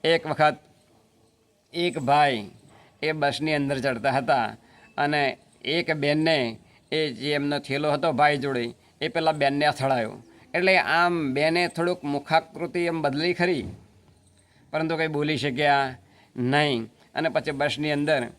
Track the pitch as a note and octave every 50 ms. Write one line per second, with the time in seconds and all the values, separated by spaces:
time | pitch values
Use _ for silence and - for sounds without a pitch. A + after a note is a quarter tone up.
0 | - D#3+ E3 E3 - D#3+ D3 - D#3 D3+ - - _ _ _ _ _ _ _ _
1 | _ _ _ _ _ _ _ _ _ _ _ _ _ _ - E3+ F3 F3 - D#3+
2 | C3 B2 C#3 D3 D3 C#3+ C3 G#2+ G2+ F2+ - - _ - - - - _ _ _
3 | - D#3 D#3 D#3 C#3+ C#3+ C3 - D3+ D#3 D#3 C#3+ C#3 C#3 C#3+ C3+ A#2+ C#3 B2+ A#2
4 | G#2+ C3+ B2 C#3 B2+ C3+ C#3+ B2+ A2+ G#2+ A2 - _ _ - - - - _ -
5 | C#3+ D3 D3+ D3 C#3+ C3 - - _ _ _ _ - - D3+ E3+ - - D#3 D3+
6 | C#3+ C#3+ D3 D#3 D#3 D#3+ D#3+ C#3+ B2 A2+ A2+ - - _ _ _ _ _ D3+ D#3
7 | D#3 D3 A#2+ G#2+ B2+ D3 D3 C#3+ C#3+ C#3+ D3 C#3 C#3 - C3+ C#3+ D3+ D3+ D3+ C#3+
8 | D3+ E3 C#3+ A#2+ D3 D3 D3 C#3 B2+ C#3+ C3+ B2 A#2 A#2 A#2 _ _ _ _ _
9 | D3+ D#3+ - E3 D#3+ D#3 D#3 D3 C#3+ C#3 C#3 C#3+ D3 D3 C#3+ - C3+ C3+ C3+ B2
10 | A2+ A2 - - - - - - - _ - F3 F3+ F#3+ F#3+ F3+ - G#2 D3+ E3
11 | F3 F3 F3 E3 D#3 C3+ C3 C#3+ D3+ D#3+ E3 F3 F3 E3+ - E3 E3+ F3 F3+ F3+
12 | - D3 C#3+ C#3 C#3 - D#3+ D#3+ D#3+ - - - E3+ E3 - F3 F3 E3+ E3 E3
13 | D3+ C#3+ C3 D3 E3 F3+ E3+ - F3 F#3 F3+ C3+ F#2+ F2 - - - _ _ _
14 | _ _ _ _ _ _ _ _ _ _ _ _ _ _ - D#3 D#3+ D#3+ E3 D#3
15 | D#3+ D#3+ D3+ D3 D3 D3+ D#3 C3+ C3+ D3 B2 C3+ D3 C#3+ C#3+ C#3 C3+ C3 B2+ -
16 | _ _ _ _ _ _ _ B2+ B2 B2 C#3 D3 D3+ D3 C3 A#2 A2+ A2+ _ _
17 | - _ _ C#3+ D#3 D#3+ - D#3 B2 D3+ C#3+ C3+ C#3+ C#3+ - C3+ D3+ D3+ D3 C#3+
18 | D3 D#3 D#3 C3+ - - -